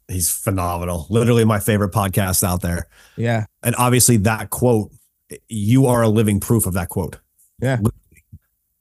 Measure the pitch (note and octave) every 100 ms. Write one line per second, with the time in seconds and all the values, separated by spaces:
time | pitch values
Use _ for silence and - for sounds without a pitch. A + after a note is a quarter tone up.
0 | - F#2 F2 - A2+ F#2+ F2 F2 F2 F2
1 | D2+ A2+ A#2 A#2 A2 G#2 - G#2 G2+ A2
2 | G2 G2 F#2 F2+ F#2+ F2+ F2 D2+ - _
3 | _ - A#2 A2+ G#2+ _ A#2+ A#2 B2 B2
4 | B2 A#2 G2+ A2 G#2 - B2 A2 G2 _
5 | _ _ - - - A2 G2+ C3 C3 A#2+
6 | A2+ G#2+ G#2+ G2+ - A#2 F#2+ F#2 F2 G2+
7 | D#2 - _ _ _ - B2+ B2+ G#2+ -
8 | _ _ _ - _ _ _ _